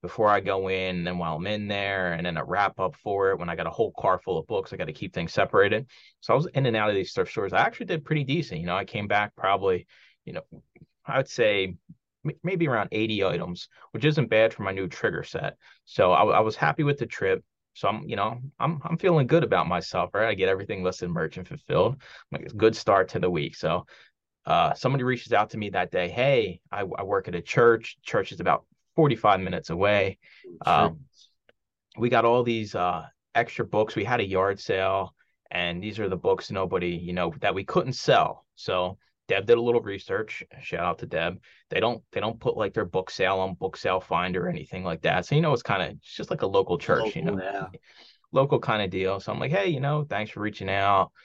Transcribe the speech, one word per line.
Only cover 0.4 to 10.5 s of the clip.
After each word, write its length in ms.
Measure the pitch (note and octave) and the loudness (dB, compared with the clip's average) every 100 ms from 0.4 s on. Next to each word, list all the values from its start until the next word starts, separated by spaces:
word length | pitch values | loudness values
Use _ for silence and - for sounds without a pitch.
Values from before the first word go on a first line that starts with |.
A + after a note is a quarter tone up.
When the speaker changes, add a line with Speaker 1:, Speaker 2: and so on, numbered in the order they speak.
Speaker 1:
go 280 | F#2+ F#2+ F#2+ | 2 -2 -2
in, 280 | F#2+ F#2 F2+ | -2 -2 -4
and 100 | F2 | -4
then 120 | F2+ | -4
while 180 | E2 D#2 | -4 -4
I'm 100 | F#2+ | -4
in 220 | G#2+ G#2 | -4 -4
there, 460 | G2+ G2+ G2 F2+ | -4 -2 -2 -2
and 100 | E2+ | -2
then 140 | F2 D#2+ | -4 -4
a 60 | |
wrap 360 | D#2+ F#2+ G2 - | -2 0 0 0
up 160 | F#2 - | -4 -4
for 360 | G#2 G2 F#2+ | -4 0 0
it 60 | F#2 | 0
when 120 | F2 | -4
I 40 | |
got 120 | E2+ E2 | -6 -4
a 40 | |
whole 220 | - A2 - | -2 -2 0
car 200 | G2+ F#2 | 0 0
full 200 | - E2 | -2 -4
of 80 | - | -2
books. 260 | G2+ - | -4 -4
I 60 | F#2+ | -8
gotta 160 | - | -8
keep 180 | - G2 | -8 -8
things 220 | - E2+ | -6 -4
separated. 560 | - F#2+ G2+ G2+ G#2 C3+ - _ _ | 0 2 4 4 2 -4 -16 _ _
So 120 | - | 0
I 40 | B2+ | 2
was 100 | - | 2
in 180 | C#3 | 0
and 120 | C3 A2 | 0 2
out 120 | G#2+ | 2
of 60 | |
these 180 | G2+ F2 | 0 -2
thrift 200 | G2 F2+ | -4 -4
stores. 200 | - G2 | -4 0
I 60 | F#2 | 2
actually 280 | A#3 - F#3+ | 0 -2 -6
did 200 | E3 - | -6 -2
pretty 180 | D#3 | -2
decent. 360 | C3 A#2+ A2+ E2 | 0 -2 -4 -6
You 60 | F2 | -4
know, 100 | F#2 | -4
I 100 | G2 | -4
came 220 | G#2+ G2+ | -6 0
back 280 | G#2 G#2 - | 0 0 -2
probably, 500 | F#2+ G2 F#2+ F2+ - _ _ _ | 0 2 2 0 -4 _ _ _
you 100 | - | -14
know, 80 | F2 - | -14 -14